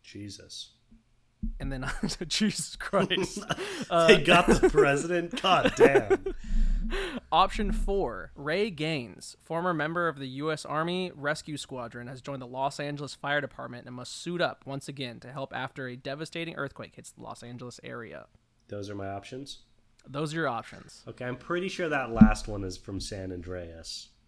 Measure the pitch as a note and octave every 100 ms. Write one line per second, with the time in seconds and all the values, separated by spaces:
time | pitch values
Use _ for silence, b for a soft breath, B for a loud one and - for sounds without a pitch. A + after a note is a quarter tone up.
0 | - G2+ G2+ F#2+ F#2 - - _ _ -
1 | _ _ _ _ - - C#3 C3 B2 -
2 | F#3 - E3+ - G#3+ - - - - G3
3 | F#3+ F#3 F3+ - - - G4+ F4+ A3+ E3+
4 | E3 F#3 C3+ F3 F3+ A#3 F#4 C#3+ C#3+ C#3
5 | E3 F3 E3+ B3+ G3 E3+ F#3 - A3 C#3
6 | A2 F#4+ G4 - B B B B A3 G4+
7 | F#4+ C#4 - D#3+ F#3+ - G#3 G#3+ - G3
8 | C#3+ G2 E2 - C#3+ F3 A3 D3+ D3+ D#3
9 | A2+ F2 - - - E3 F3+ E3 D3+ E3+
10 | E3+ C#3+ C3+ C3 D#3 D3+ - D3 E3 F3+
11 | F3+ C#3+ C#3+ D3+ - C#3+ - C3 A#2 A#2+
12 | A#2+ B2+ - C#3 B2 C3 C#3 - C#3+ D3
13 | C#3+ - D3 D3 C3+ - B2+ B2 B2 B2
14 | B2 - E3 F3 D#3 - - C#3 - C3+
15 | B2+ A#2 B2 C#3 C3+ - C3 - C3 B2
16 | C#3+ C#3+ D#3+ E3+ E3 - C#3 - - -
17 | - - A2+ - A#2+ B2 B2 - B2 A#2+
18 | A2+ C2 - _ _ _ _ G#2 G2+ G2+
19 | G2 G2 - C3 C#3 - _ _ _ _
20 | - C3+ D#3 D#3+ D3 A2+ A2 - - -
21 | - - B2 B2 - F3 F#3 - E3+ D3
22 | A#2+ A2+ G#2+ G#2+ - G2+ F#2+ F2+ - G2
23 | - G2+ F#2+ F2+ F2 F2+ E2+ E2 E2 -
24 | - _